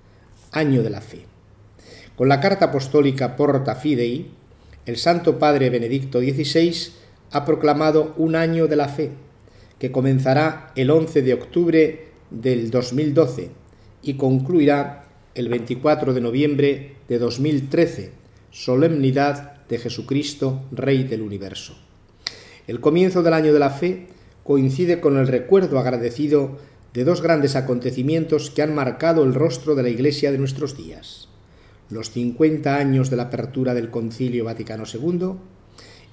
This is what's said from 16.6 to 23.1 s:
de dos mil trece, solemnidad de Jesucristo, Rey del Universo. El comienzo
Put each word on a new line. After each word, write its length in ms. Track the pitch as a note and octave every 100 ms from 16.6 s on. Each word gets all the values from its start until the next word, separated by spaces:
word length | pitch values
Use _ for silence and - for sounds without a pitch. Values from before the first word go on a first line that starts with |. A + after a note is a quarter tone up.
| C#3+ C3+ - - -
de 100 | A#2+
dos 220 | A#2 A#2+
mil 300 | D3 C#3+ C3+
trece, 400 | D#3+ E3 - F#2 - - - _
solemnidad 1120 | - - B2+ E3 D#3+ C3+ C3+ C#3+ C#3 - - -
de 80 | A#2+
Jesucristo, 880 | A#2 - - C#3 C#3+ - C3+ C3+ -
Rey 340 | B2 B2+ C3
del 180 | C3 A2
Universo. 560 | G#2+ G2 F#2+ - - - - _ _ _ - - - - -
El 140 | A#2+
comienzo 420 | D3 E3 F#3